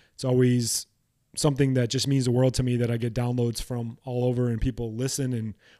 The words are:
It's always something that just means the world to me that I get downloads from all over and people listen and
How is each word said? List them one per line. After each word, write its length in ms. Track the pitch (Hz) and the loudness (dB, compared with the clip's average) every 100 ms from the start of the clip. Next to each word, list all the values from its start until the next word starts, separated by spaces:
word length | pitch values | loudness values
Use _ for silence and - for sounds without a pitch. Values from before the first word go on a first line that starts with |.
| _ - | _ -8
It's 100 | 131 | 0
always 640 | 127 127 123 117 - - _ _ _ _ - | 4 4 4 0 -4 -8 _ _ _ _ -2
something 400 | 156 139 139 131 | 0 2 2 2
that 160 | 120 | 0
just 160 | 131 117 | 0 0
means 180 | 139 127 | 0 2
the 60 | |
world 240 | 123 131 120 | 4 2 2
to 80 | |
me 140 | 127 120 | 0 0
that 120 | 117 | 0
I 80 | 120 | -2
get 160 | 117 | -4
downloads 480 | 117 120 123 120 117 | -2 -2 0 0 -2
from 380 | - 123 117 117 - | -6 -6 -8 -10 -8
all 200 | 123 123 | -2 0
over 240 | 123 123 | 2 0
and 100 | 113 | 0
people 320 | 135 113 117 110 | -2 -2 -6 -4
listen 380 | 131 - 131 | -4 -2 -4
and 200 | 123 110 101 _ _ | -4 -6 -10 _ _